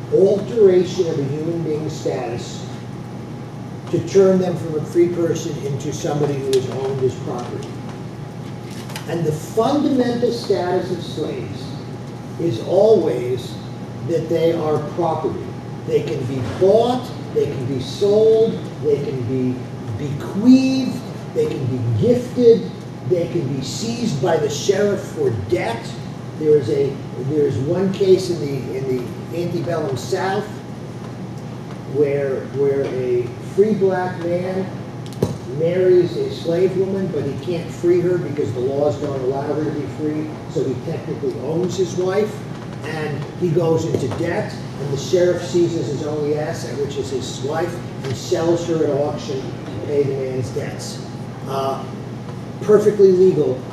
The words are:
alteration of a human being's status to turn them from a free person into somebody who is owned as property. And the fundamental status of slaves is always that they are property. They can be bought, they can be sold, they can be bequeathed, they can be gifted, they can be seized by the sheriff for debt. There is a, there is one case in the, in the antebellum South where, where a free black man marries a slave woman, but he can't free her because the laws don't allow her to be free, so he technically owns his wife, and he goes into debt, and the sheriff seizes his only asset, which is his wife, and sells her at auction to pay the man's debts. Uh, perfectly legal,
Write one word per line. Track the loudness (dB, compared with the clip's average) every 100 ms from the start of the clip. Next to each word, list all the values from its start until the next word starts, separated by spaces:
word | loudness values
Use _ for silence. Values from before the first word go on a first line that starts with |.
| 0
alteration | 4 6 4 0 6 8 8 4 0 0
of | 0
a |
human | -2 -2 -2 -2
being's | -2 -2 -4
status | -4 -4 -2 -4 -6 -8 -8 -10 -10 -10 -10 -10 -10 -10 -10 -10 -12 -10 -10 -4
to | -2 2
turn | 6 6 6
them | 2 0
from | -2 -4
a | 0
free | 4 4
person | 4 0 0 -2 -4 -4
into | -4 -4
somebody | -4 -2 0 0
who | 0 0
is | 0 0
owned | -2 -2 0
as | 0 0
property. | -6 -6 -6 -8 -8 -10 -10 -10 -12 -10 -12 -10 -10 -10 -10 -12 -10 -10 -4
And | -2
the | 0
fundamental | -2 0 2 4 4 2 2 2 2 0
status | 0 0 0 2 0 0
of | -4
slaves | -6 -4 -4 -4 -6 -8 -8 -10 -10 -10 -12 -12 -10 -4
is | -2 -2
always | 2 4 8 6 4 0 -2 -4 -4 -10 -10 -10 -10 -8 -2
that | -2 0
they | 2 4
are | 2 2 0 -2
property. | -2 0 0 -2 -4 -6 -8 -10 -8 0
They | 0
can | 0 -2 -2
be | -4 -4 4
bought, | 6 6 6 0 -2 -8 -4 0
they | 0
can | -2 -2
be | -4
sold, | -4 0 4 6 6 6 4 0 -8 -4
they | 0 2 0
can | -4 -2
be | 0 0 -2 -6 -10 -8 -6
bequeathed, | -4 -4 -4 2 8 8 8 2 0 -4 -8 -10 -4 0
they | 0
can | 0 -2
be | 0 0 2
gifted, | 4 4 2 6 8 8 6 -8 -12 -10 0
they | 0 2
can | 0 0 -2
be |
seized | -4 -4 -4 -2 -2 0
by | 2 2
the | 2
sheriff | 0 2 4 4 0
for | -4 -2 0 0 0
debt. | 0 0 -4 -8 -10 -10 -10 -10 -2
There | 4 4
is | 4
a, | 0 0 -2 -8 -6 -2
there | 2 2
is | 2
one | 0 2 0
case | 2 6 6 4
in | -2
the, | -2 -4 -4 -4
in | -2 -2
the | -4 -8 -8 -4
antebellum | -2 -2 -2 -2 -2 -4
South | -2 -2 0 -2 -4 -10 -10 -12 -12 -10 -10 -10 -10 -10 -10 -12 -12 -12 -6
where, | 2 2 2 0 -2 -4 0
where | 2 2 0
a | -2 0 0 -2 -8 -6
free | 2 4 4
black | 2 2 -2 -4
man | -2 -2 -2 -4 -4 -8 -10 -10 -10 -4 -2 -2 -6 0
marries | 2 4 6 6 6 0
a | -2
slave | -2 -2 2 2 2
woman, | 0 0 0
but | -2
he | -2 -4 -4
can't | -4 -4
free | -2 4 4
her | 4 2
because | 0 -2 -2
the | 0
laws | 0 2 2 0
don't | -2 -2
allow | -2 -2 -2
her | -2
to | -2
be | -2 -6 -4
free, | -4 -2 -6 -8 -6
so | -2
he | -2 -2 -4
technically | -6 -6 -4 -4 -4
owns | -4 -2 0 0
his | -2 0
wife, | 0 0 0 -4 -10 -10 -10 -10
and | -8 -6 -4 -4 -6 -2
he | 0
goes | 2 2 2 2
into | 0 -2 -2
debt, | -2 -2 -4
and | -6 -8 -8 -4
the | -4
sheriff | 0 4 4 2
seizes | 0 2 2 2 -2
his | -4 -4
only | -2 0 0
asset, | -2 -4 -6 -4 -4
which | -4
is | -4
his | -4 -6 -6
wife, | -4 -2 -2 -4 -8 -8
and | -6
sells | -6 -2 0 2 2 2
her | 0
at | 2
auction | 2 0 -2 -6 -6
to | -6 -8 -8 -8 -2
pay | 0
the | 2 0
man's | -2 -4 -4
debts. | -4 -6 -8 -8 -8 -10 -10 -10 -10 -6
Uh, | -2 -2 -4 -6 -8 -10 -10 -10 -10 -10 -6
perfectly | 4 6 6 6 6
legal, | 8 6 6 2 0 -4